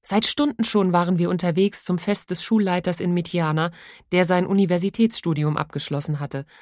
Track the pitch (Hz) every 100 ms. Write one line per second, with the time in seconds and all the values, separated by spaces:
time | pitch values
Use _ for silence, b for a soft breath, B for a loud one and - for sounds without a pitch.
0 | - 202 220 - 294 - 220 208 185 175
1 | 175 185 175 180 180 165 196 - - 180
2 | - 202 - 180 - 220 196 180 180 170
3 | 180 175 170 175 160 156 170 170 B B
4 | _ 180 180 180 180 196 190 175 190 -
5 | 226 - 170 151 151 151 151 143 - 147
6 | 147 147 139 139 143 b